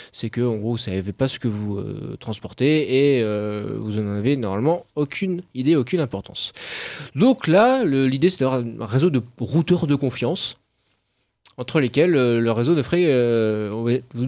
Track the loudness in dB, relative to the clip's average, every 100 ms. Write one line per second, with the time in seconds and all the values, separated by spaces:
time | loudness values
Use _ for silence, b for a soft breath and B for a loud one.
0 | B -10 -8 -2 -2 -2 -2 -4 -4 -4
1 | -4 -2 -4 -2 -4 -2 -4 -6 -6 -10
2 | -10 -12 -10 -10 -12 -2 0 2 2 2
3 | 4 2 2 -2 -4 -6 -6 -6 -4 -4
4 | -4 -2 0 0 -2 -2 0 -2 -4 -6
5 | -6 -4 -4 -4 -8 -4 2 2 2 -2
6 | -2 -6 -10 -10 -12 B B B B B
7 | -10 2 4 4 4 4 6 4 2 2
8 | 2 4 2 2 0 0 -4 -8 -2 2
9 | 2 2 -2 -8 -2 0 2 2 2 0
10 | 0 -2 -4 -2 -6 -10 _ _ _ _
11 | _ _ _ _ -20 -12 -4 0 0 2
12 | 4 4 4 4 2 2 2 2 2 2
13 | 4 4 4 2 2 0 -4 -4 0 -2
14 | -2 -6